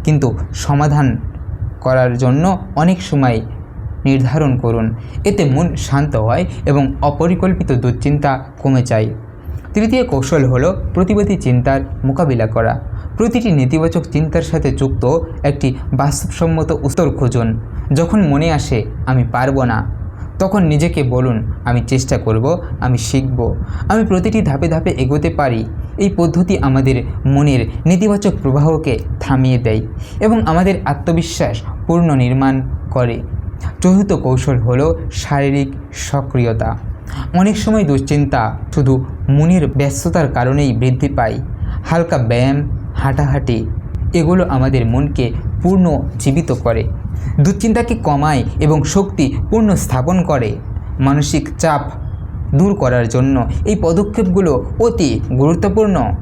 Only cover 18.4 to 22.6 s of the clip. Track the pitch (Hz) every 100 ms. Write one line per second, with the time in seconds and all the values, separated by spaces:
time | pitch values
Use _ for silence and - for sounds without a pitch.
18.4 | 165 151 - 120 107 - - 131 120 123
19.4 | 131 135 123 110 - - - - - -
20.4 | 190 202 165 151 165 160 131 123 131 113
21.4 | - - - 123 113 131 131 135 - 110
22.4 | 127 175